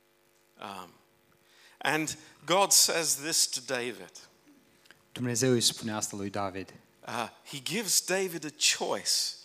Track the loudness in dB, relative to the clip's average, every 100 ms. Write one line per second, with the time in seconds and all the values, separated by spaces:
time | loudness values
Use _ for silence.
0 | _ _ _ _ _ _ -14 -12 -14 -20
1 | _ _ _ _ _ _ -20 _ 0 0
2 | 0 -8 -14 -12 2 4 6 6 6 2
3 | 0 -2 0 2 2 -2 -4 -4 -4 -8
4 | -14 -18 -20 _ _ _ _ _ -20 -20
5 | _ -6 -2 2 4 6 4 0 -4 -4
6 | -4 -6 -6 -4 -4 -6 -12 -16 _ _
7 | -10 -6 -6 -10 -14 -10 -6 -4 0 0
8 | 2 0 -2 -6 -10 0 0 2 -2 -2
9 | 0 0 -2 -8